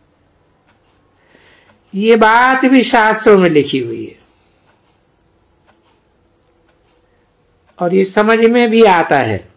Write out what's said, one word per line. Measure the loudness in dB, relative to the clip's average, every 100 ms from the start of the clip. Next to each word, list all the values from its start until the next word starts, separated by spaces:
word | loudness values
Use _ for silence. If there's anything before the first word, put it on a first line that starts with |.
| _ _ _ _ _ _ _ _ _ _ _ _ _ _ _ _ _ _ _
ये | -6 0 2
बात | 2 2 0 0
भी | 0 0
शास्त्रों | 0 0 0 0 0 2
में | 2
लिखी | 0 -2 -6
हुई | -8 -12
है | -14 -18 _ _ _ _ _ _ _ _ _ _ _ _ _ _ _ _ _ _ _ _ _ _ _ _ _ _ _ _ _ _ _ _ _ _ _ -10
और | -4
ये | -2 -2
समझ | -2 0 2
में | 2 2 0
भी | 2
आता | 4 2 0 -2
है | -2 -6 -12